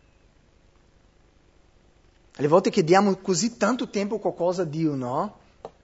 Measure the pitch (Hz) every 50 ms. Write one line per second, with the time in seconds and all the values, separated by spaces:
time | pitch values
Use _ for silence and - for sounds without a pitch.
0 | _ _ _ _ _ _ _ _ _ _ _ _ _ _ _ _ _ _ _ _
1 | _ _ _ _ _ _ _ _ _ _ _ _ _ _ _ _ _ _ _ _
2 | _ _ _ _ _ _ - - 139 147 151 185 190 233 - 214 180 151 175 190
3 | 208 202 190 190 - - 190 156 190 233 233 - 202 202 254 247 262 - - 214
4 | 196 208 226 208 - 185 165 - 170 180 185 180 185 156 143 160 165 156 147 135
5 | 127 123 127 147 185 208 - - - _ _ _ - - - _